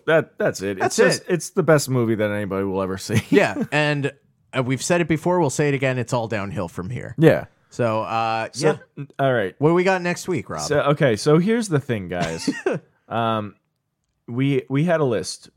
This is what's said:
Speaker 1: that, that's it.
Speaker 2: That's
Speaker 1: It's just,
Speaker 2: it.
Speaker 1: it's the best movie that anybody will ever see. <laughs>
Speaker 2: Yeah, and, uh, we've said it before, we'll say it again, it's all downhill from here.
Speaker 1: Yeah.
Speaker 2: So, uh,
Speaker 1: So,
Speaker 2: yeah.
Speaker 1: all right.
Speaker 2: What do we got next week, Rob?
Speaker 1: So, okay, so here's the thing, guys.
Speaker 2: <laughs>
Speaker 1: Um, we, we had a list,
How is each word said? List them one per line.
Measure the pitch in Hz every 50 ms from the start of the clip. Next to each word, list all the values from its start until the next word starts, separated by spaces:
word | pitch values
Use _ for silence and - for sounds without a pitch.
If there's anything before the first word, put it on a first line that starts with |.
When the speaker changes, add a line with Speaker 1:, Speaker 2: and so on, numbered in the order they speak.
| _ 147
Speaker 1:
that, | 156 160 - - _ -
that's | 214 160 107 -
it. | 92 98 104 92
Speaker 2:
That's | - 381 - -
Speaker 1:
It's | 220 180 160 -
just, | - -
Speaker 2:
it. | 185
Speaker 1:
it's | 165 - -
the | - 202 165
best | 139 160 147 143 -
movie | 131 127 120 110 113
that | 98 107 104
anybody | 104 104 104 95 95 95 98
will | 98 92 95
ever | 95 92 95 92
see. | - - 104 107 -
<laughs> | -
Speaker 2:
Yeah, | - 202 190 117 - 294 240 -
and, | - 147 151 147 147 143 135 135 - _ _ _ _ _ _ _ - 131
uh, | 131
we've | 120 135 123 -
said | - 175 175
it | 175 147
before, | 170 147 - 175 180 180
we'll | 165 139
say | - - 151 147
it | 139
again, | 131 139 131 127 127
it's | 120 - -
all | 123 117 110
downhill | 113 104 98 101 - - 92 85
from | - - 90 95
here. | 123 - 50 - 131 -
Speaker 1:
Yeah. | 160 156 107 71 - - _ _ _ _
Speaker 2:
So, | - - 120 113 110 110 107
uh, | 82 107 113 113 113 113 113 113 - -
Speaker 1:
So, | 120 147 156 151 - - - _ -
Speaker 2:
yeah. | 139 - - -
Speaker 1:
all | 139 135 127
right. | 120 101 92 - -
Speaker 2:
What | 131 156
do | 170
we | 180 180
got | 190 190 180
next | 175 175 175 - - -
week, | 180 131 92 -
Rob? | 90 78
Speaker 1:
So, | - - 143 147
okay, | 127 143 147 147 151 135 110
so | 101 - 151 151 165
here's | 175 208 226 240 226 208
the | 160 139
thing, | - - 123 104 95 87
guys. | 90 90 85 82 82 82 - - - 906 -
Speaker 2:
<laughs> | 381 247 156 - _ _ _ _ -
Speaker 1:
Um, | 107 113 117 113 113 110 104 101 95 _ _ _ _ _ _ _ _ _ _ _ _ _ _ -
we, | 117 123 135 139 139 127 - -
we | 135 139 156
had | 180 170 160
a | 151
list, | 131 117 92 78 - - - - - _